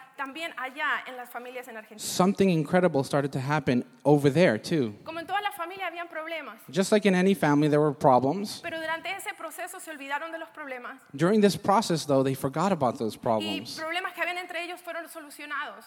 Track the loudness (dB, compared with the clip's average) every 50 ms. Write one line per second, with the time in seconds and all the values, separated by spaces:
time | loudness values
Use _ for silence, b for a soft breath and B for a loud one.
0 | -20 -18 _ -10 -10 -10 -8 -10 -10 -10 -10 -10 -10 -10 -8 -4 -2 -2 -2 -4
1 | -4 -8 -12 -12 -14 -12 -12 -14 -12 -12 -12 -14 -12 -12 -14 -16 -16 -16 -14 -12
2 | -8 -4 2 4 4 4 4 4 4 4 4 2 0 2 2 4 4 4 2 2
3 | 0 2 0 0 0 0 -2 -4 -2 0 -2 0 2 2 0 0 0 -4 -8 _
4 | 4 4 6 6 6 4 6 6 4 4 4 2 -2 -2 0 0 0 -2 -4 -10
5 | -12 -12 -10 -10 -8 -4 -4 -2 -2 -4 -6 -6 -8 -8 -8 -8 -8 -8 -6 -8
6 | -10 -10 -10 -10 -8 -8 -8 -8 -10 -12 -14 -18 -14 -6 0 0 2 4 4 4
7 | 4 4 4 4 4 4 2 4 4 4 4 4 4 4 4 4 4 2 2 4
8 | 6 6 8 8 6 2 0 -2 -4 -8 -10 -10 -10 -8 -8 -6 -6 -6 -6 -6
9 | -6 -8 -8 -8 -8 -10 -10 -10 -10 -12 -10 -10 -12 -12 -12 -14 -14 -14 -12 -12
10 | -8 -6 -6 -6 -6 -6 -10 -10 -12 -14 -14 -14 -12 -10 -10 -10 -10 -12 -14 -16
11 | _ _ -2 0 2 4 4 6 6 4 4 2 2 4 4 4 4 2 -2 -2
12 | 0 2 4 4 4 2 0 -2 -4 -4 -2 0 0 2 2 2 2 0 0 0
13 | -4 -4 -4 -4 -2 0 0 0 0 -2 -6 -6 -8 -10 -10 -8 -6 -4 -4 -4
14 | -4 -6 -4 -4 -4 -4 -4 -6 -8 -8 -8 -8 -8 -8 -10 -12 -12 -10 -10 -10
15 | -10 -12 -14 -16 -16 -16 -16 -16 -12 -8 -8 -8 -8 -8 -12 -16 -18